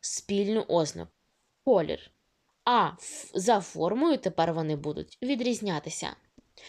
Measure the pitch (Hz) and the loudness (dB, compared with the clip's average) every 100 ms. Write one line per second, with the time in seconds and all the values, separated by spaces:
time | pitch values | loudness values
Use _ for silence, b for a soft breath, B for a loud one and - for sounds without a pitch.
0 | - - - 202 202 220 - 170 151 - | -10 -8 -2 0 0 0 2 2 2 -4
1 | 85 _ _ _ _ _ - 202 156 - | -14 _ _ _ _ _ 2 4 2 -4
2 | - _ _ _ _ _ - 240 175 175 | -10 _ _ _ _ _ 2 2 2 -2
3 | - - - - 190 208 170 - 165 226 | -14 -16 -8 0 4 2 2 -2 -2 2
4 | 330 285 190 175 165 165 156 147 151 151 | 2 2 0 0 0 0 -2 -2 -4 -8
5 | 151 - 247 262 247 226 202 156 160 - | -10 -8 -4 0 0 -2 -2 -4 -6 -8
6 | - - _ _ _ - | -10 -12 _ _ _ -20